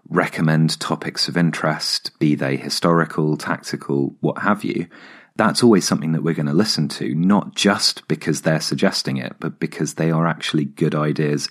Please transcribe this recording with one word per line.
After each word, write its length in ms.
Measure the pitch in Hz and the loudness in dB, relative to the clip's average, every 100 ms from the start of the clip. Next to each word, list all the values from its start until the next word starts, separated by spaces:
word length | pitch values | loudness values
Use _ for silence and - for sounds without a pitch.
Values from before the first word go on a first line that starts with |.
| - | -2
recommend 680 | 85 82 - 80 78 80 - | 0 0 0 2 4 2 0
topics 480 | - 78 - - - | -4 -4 -4 -4 -2
of 80 | 85 | 2
interest, 800 | 85 - 78 76 - - - - | 2 2 -2 -2 -4 -4 -6 -2
be 160 | 78 | 0
they 220 | 73 69 67 | 2 0 -2
historical, 800 | 71 - 87 85 80 - 76 76 | -4 0 2 4 2 0 0 -2
tactical, 800 | - 82 - - - 71 69 - | -4 -6 -6 -8 -2 -2 -2 -2
what 180 | - - | -4 0
have 260 | 98 104 | 0 0
you, 220 | - - 90 - - - - - | -2 -4 -6 -12 -20 -20 -10 0
that's 260 | 107 - | 0 6
always 240 | 120 98 - | 6 6 4
something 260 | 90 78 | -2 0
that 100 | 80 | 0
we're 120 | 80 | 0
gonna 200 | 82 73 | -2 0
listen 340 | 78 220 - 73 | 2 2 0 -2
to, 260 | - - | -4 -4
not 400 | 80 95 101 - | 0 2 2 0
just 520 | - 101 104 - - - | 0 2 2 0 -2 -4
because 340 | 78 - 78 | -4 -2 -2
they're 180 | 80 78 | 0 0
suggesting 580 | - - 98 - - 65 | -2 0 0 0 -4 -4
it, 180 | - - | -6 -8
but 220 | 80 - | -10 -6
because 340 | 80 - 76 | -8 -4 -6
they 160 | - 80 | -2 0
are 160 | 80 82 | 2 0
actually 380 | 80 - 78 | -2 -2 -2
good 300 | 71 - 80 | -2 -2 -2
ideas 540 | 76 76 69 76 73 - | 0 -2 0 -2 -2 -4